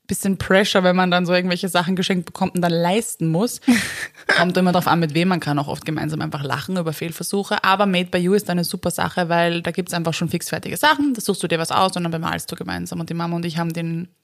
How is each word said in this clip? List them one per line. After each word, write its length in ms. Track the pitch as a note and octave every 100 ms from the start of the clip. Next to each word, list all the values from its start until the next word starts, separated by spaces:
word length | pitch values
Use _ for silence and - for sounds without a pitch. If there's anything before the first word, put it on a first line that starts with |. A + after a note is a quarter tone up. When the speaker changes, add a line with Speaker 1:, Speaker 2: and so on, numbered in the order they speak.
Speaker 1:
bisschen 320 | - F#3+ G3 F#3
Pressure, 460 | - F#3+ G#3+ G3+
wenn 140 | F3+ F3+
man 120 | F#3
dann 140 | F3
so 80 | F3
irgendwelche 360 | F3+ F3+ F3 F#3+
Sachen 260 | F3 E3+
geschenkt 300 | F#3 F#3 F#3
bekommt 300 | E3 - F#3
und 60 | F3
dann 120 | E3+
leisten 560 | E3+ F3 G#3 A3+ - E3
muss. 300 | D#3+ A#3 -
Speaker 2:
<laughs> 600 | - A#3 - - - - -
Speaker 1:
Kommt 300 | B3 F3 F3+
immer 160 | F3+
drauf 120 | F3+
an, 140 | F3 E3
mit 140 | D#3+
wem. 160 | D3+ F3+
Man 100 | F3
kann 180 | D3 D3
auch 120 | C#3+
oft 160 | -
gemeinsam 340 | - D3 D#3 D3+
einfach 220 | D#3 D3+
lachen 320 | C#3 C3 E3
über 160 | F#3 E3
Fehlversuche. 720 | D3+ E3 - F3+ G3+ G3 G#3
Aber 220 | F#3+ G3
Made 240 | G3+ F3+ F3+
by 60 | F#3
You 160 | F3
ist 160 | G3+ G3+
eine 160 | F3
super 260 | E3 F#3 F3
Sache, 380 | - E3+ - E3
weil 320 | E3+ E3+ E3+
da 100 | E3+
gibt's 220 | E3+ F3+
einfach 200 | F3 E3
schon 140 | D#3 D#3+
fixfertige 480 | E3+ - - F#3
Sachen. 380 | - D4 D4 C#4+
Da 80 | A#3
suchst 200 | - F#3
du 60 | F3
dir 100 | E3
was 140 | E3
aus 240 | - F#3+
und 80 | F3+
dann 80 | E3+
bemalst 400 | E3 E3 E3 -
du 60 | F3
gemeinsam. 420 | F3 F3+ F3 F3
Und 100 | E3
die 20 |
Mama 240 | E3 E3+ E3+
und 80 |
ich 120 | E3+ D#3+
haben 140 | E3+
den 380 | E3 E3 E3 F3 _